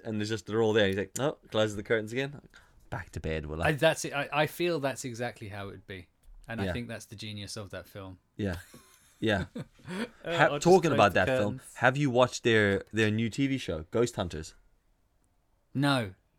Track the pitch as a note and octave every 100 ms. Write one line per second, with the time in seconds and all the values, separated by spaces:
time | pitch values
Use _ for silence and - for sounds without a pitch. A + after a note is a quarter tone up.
0 | A2+ G#2+ G#2 A2 - G#2+ A2 A2 G2 G2
1 | F#2 - C#3 - - A2 A2 G#2 G2 A#2
2 | G#2+ A#2+ C#3 C#3+ - - - _ - -
3 | - - D#2+ D#2 D2 D#2 D3+ D3+ D#3+ D3
4 | D#3+ C#3+ C#3 D3 D3+ - F3 E3 C3+ B2+
5 | C3+ A2+ A#2+ - G#2+ G2+ G2 F#2+ - G2
6 | E2+ _ - - - A2+ G2 G#2 A#2 A2
7 | - G2+ G#2+ G#2 G2+ - G2 F#2+ F2 G#2
8 | F#2+ F#2 _ - G2+ F2 - - - _
9 | _ - A2 G2+ - - - _ - F3+
10 | A#3 - - E3+ D#3 D3 E3 F#3 D#3+ A#2
11 | G2+ F#2+ F#2+ C3 G#2 C3 - - B2 C3
12 | D3 A#2+ B2 - A#2+ A2 G#2 G2 - G#2
13 | G#2+ G#2+ A2+ G#2 C#3 C3+ - E2 D#2+ A2+
14 | B2+ - F#2 D#2 D2+ - _ _ _ _
15 | _ _ _ _ _ _ _ C3 C#3+ C3+
16 | G#2 F#2 _